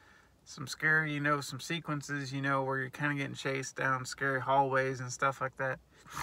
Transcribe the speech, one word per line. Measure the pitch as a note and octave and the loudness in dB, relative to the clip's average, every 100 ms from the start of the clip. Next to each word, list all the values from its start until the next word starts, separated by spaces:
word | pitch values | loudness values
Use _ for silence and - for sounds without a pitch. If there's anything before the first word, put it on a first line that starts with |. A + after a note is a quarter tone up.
| - - _ _ - | -20 -20 _ _ -18
some | - C3 | -12 -10
scary, | - D#3 D#3 D#3 | 0 4 4 4
you | D3 | 2
know, | C#3+ C#3+ | 2 2
some | C3+ C3 | 0 -8
sequences, | - E3 D3+ D3 C#3+ C#3+ C3 | -4 -4 -2 -4 -4 -6 -4
you | C3+ | -2
know, | C#3 C3+ | 0 2
where | C3 C3+ | 2 -2
you're | C3 | -4
kinda | - D3 C#3+ | -2 -2 0
getting | C3 B2 | -4 -4
chased | C3+ C3+ C3 - | -4 -2 -4 -2
down | C3+ C3 B2+ | 0 0 -2
scary | - C3+ C3+ | -2 0 0
hallways | B2+ C3+ C3+ C3 C3 B2+ | 4 6 6 4 2 -2
and | B2+ | -6
stuff | - C#3 C3+ | 0 0 0
like | C3 - | -4 -4
that. | C3+ C3+ _ - - - | -4 -4 _ -20 -12 -8